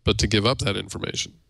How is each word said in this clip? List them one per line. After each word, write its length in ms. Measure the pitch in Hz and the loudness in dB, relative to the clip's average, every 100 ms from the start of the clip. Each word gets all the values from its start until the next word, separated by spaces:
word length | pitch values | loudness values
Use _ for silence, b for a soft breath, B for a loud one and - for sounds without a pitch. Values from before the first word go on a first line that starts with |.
| - | 0
but 120 | 104 | 2
to 60 | 107 | 2
give 200 | 107 107 | 4 2
up 140 | 127 | 2
that 180 | 113 98 | 0 -4
information. 560 | 98 90 - - - - | -6 -8 -6 -6 -8 -10